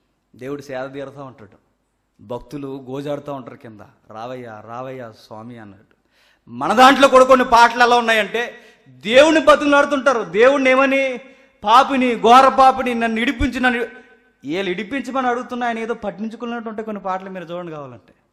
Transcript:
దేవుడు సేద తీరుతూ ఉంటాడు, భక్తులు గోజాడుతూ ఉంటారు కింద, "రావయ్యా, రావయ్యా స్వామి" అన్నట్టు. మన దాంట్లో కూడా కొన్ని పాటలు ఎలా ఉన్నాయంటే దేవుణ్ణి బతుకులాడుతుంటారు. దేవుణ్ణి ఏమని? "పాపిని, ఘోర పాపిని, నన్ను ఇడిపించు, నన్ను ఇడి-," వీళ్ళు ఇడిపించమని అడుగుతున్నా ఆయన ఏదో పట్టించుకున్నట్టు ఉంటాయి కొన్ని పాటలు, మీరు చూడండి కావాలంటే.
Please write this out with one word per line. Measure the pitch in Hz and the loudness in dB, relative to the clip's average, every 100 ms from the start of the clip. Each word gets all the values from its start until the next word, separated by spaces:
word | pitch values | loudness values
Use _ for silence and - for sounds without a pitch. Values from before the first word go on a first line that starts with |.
| _ _ _ 117 | _ _ _ -18
దేవుడు | 127 143 | -14 -14
సేద | 139 127 135 | -12 -12 -12
తీరుతూ | 139 135 135 | -12 -14 -16
ఉంటాడు, | 135 117 101 _ _ _ _ _ _ _ | -20 -20 -20 _ _ _ _ _ _ _
భక్తులు | 107 120 - 147 139 135 127 | -14 -14 -12 -14 -12 -12 -12
గోజాడుతూ | 135 147 143 143 | -10 -8 -10 -10
ఉంటారు | 135 120 123 | -14 -16 -20
కింద, | 117 107 101 _ - | -20 -20 -20 _ -20
"రావయ్యా, | 107 120 127 120 107 107 | -16 -14 -14 -16 -18 -16
రావయ్యా | 120 131 131 113 | -14 -14 -14 -16
స్వామి" | 107 - 110 117 117 | -20 -20 -20 -18 -20
అన్నట్టు. | 104 92 _ _ _ _ _ _ - | -20 -20 _ _ _ _ _ _ -18
మన | 120 151 | -6 -2
దాంట్లో | 214 254 262 269 | 4 6 6 4
కూడా | 254 254 | 6 6
కొన్ని | 254 247 | 4 4
పాటలు | 233 240 240 | 4 4 4
ఎలా | 240 240 | 2 2
ఉన్నాయంటే | 226 220 196 226 233 - - _ _ | 2 0 -2 -6 -8 -12 -20 _ _
దేవుణ్ణి | _ 196 254 311 311 | _ 0 4 6 4
బతుకులాడుతుంటారు. | 302 285 285 285 285 285 269 240 | 4 4 4 2 2 0 0 -2
దేవుణ్ణి | 180 190 247 285 262 | -2 2 4 4 2
ఏమని? | 262 269 269 269 247 - _ _ _ | 2 2 0 -2 -6 -14 _ _ _
"పాపిని, | 208 247 269 269 254 220 | 2 4 4 0 -2 2
ఘోర | 202 247 262 | 6 6 6
పాపిని, | 262 262 254 247 | 6 4 2 -2
నన్ను | 233 226 220 | -4 -4 -2
ఇడిపించు, | 240 233 277 247 | -4 -2 -4 -2
నన్ను | 247 240 | -2 -2
ఇడి-," | - - - _ _ _ | -6 -12 -20 _ _ _
వీళ్ళు | 131 175 196 | -8 -6 -4
ఇడిపించమని | 180 208 269 262 262 254 | -6 -8 -8 -8 -4 -4
అడుగుతున్నా | 247 247 247 247 | -4 -6 -8 -6
ఆయన | 226 | -6
ఏదో | 220 | -8
పట్టించుకున్నట్టు | 226 202 185 220 220 240 240 226 | -8 -10 -10 -12 -12 -12 -10 -12
ఉంటాయి | 214 220 | -12 -12
కొన్ని | 202 | -10
పాటలు, | 185 185 196 | -8 -8 -10
మీరు | 185 165 | -16 -14
చూడండి | 175 175 | -14 -12
కావాలంటే. | 156 135 117 _ _ _ | -14 -16 -20 _ _ _